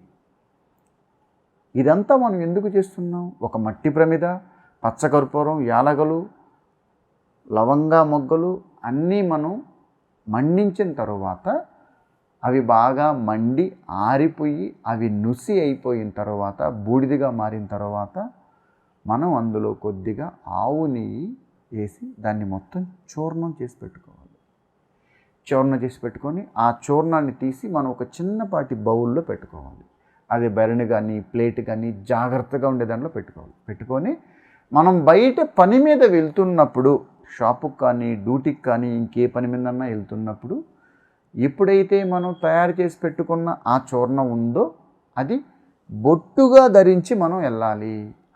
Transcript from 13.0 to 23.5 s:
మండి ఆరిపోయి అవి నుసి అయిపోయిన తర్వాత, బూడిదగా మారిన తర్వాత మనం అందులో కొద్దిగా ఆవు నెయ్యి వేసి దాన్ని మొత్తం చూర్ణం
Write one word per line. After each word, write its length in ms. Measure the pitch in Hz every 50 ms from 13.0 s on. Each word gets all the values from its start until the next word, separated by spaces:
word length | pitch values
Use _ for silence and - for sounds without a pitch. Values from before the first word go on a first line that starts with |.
| 147 151
మండి 640 | 151 131 113 107 110 110 113 120 127 143 180 190 - - _ -
ఆరిపోయి 880 | 87 95 101 110 131 139 151 160 156 - 151 151 147 160 185 - - - - 113
అవి 220 | 113 110 113 113
నుసి 500 | 104 104 104 113 123 - - - 208 190
అయిపోయిన 500 | 160 143 135 131 - 127 123 113 110 107
తర్వాత, 540 | 92 - 104 104 104 101 101 98 98 - -
బూడిదగా 680 | - 120 107 101 107 120 135 135 131 143 139 139 131
మారిన 340 | 120 113 107 107 110 110 104
తర్వాత 640 | 95 104 101 104 104 104 104 104 101 - 185 208 254 - _ _ _ _ _ _ _ _ _ _ _ _ _ - 104
మనం 260 | 110 123 160 175 160
అందులో 400 | 120 117 113 107 107 107 107 104
కొద్దిగా 580 | - - 107 101 95 95 110 107 120 147 180 - _ - -
ఆవు 380 | 90 92 101 123 147 156 160
నెయ్యి 520 | 151 131 120 107 104 104 117 160 214 254 - _ _ _ _ _ _ 120
వేసి 420 | 107 104 101 - _ 240 254 254 -
దాన్ని 260 | 107 110 107 107 104
మొత్తం 380 | 98 95 95 - _ - 185 185
చూర్ణం 720 | 180 - _ _ - - 147 156 165 160 165 165 165